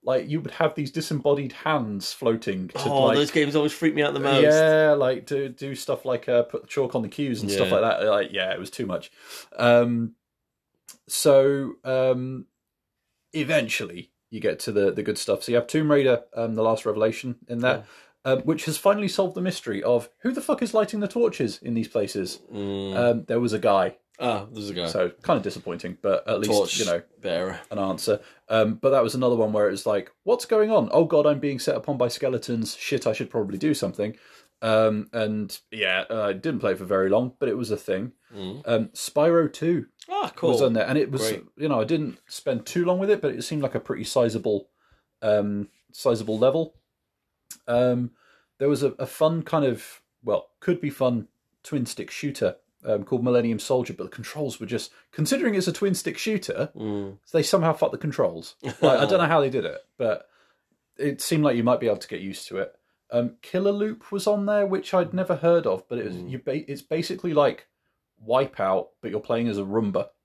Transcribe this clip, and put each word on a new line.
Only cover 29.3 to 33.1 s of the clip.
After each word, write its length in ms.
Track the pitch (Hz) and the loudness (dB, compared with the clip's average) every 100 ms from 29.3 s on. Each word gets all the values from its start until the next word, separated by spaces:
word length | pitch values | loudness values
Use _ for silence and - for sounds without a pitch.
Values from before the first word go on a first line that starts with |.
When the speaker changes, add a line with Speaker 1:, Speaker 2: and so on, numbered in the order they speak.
Speaker 1:
one 180 | 120 107 | 2 2
where 140 | 107 104 | 2 2
it 60 | |
was 140 | 98 - | 0 -2
like, 260 | 101 - _ | -2 -4 _
"What's 220 | - 240 | -2 -2
going 260 | - 220 214 | 2 2 4
on? 180 | 220 120 | 2 4
Oh 120 | 147 | 2
God, 220 | 165 156 147 | 4 4 4
I'm 140 | 143 | 2
being 180 | 143 135 | -2 -2
set 160 | - | -2
upon 240 | 135 - 135 | -2 -4 -2
by 80 | 123 | -2
skeletons. 720 | - 135 123 - 117 110 - | 0 -2 -2 -4 -4 -4 -6
Shit, 320 | - 135 | -4 -2
I 40 | 117 | 0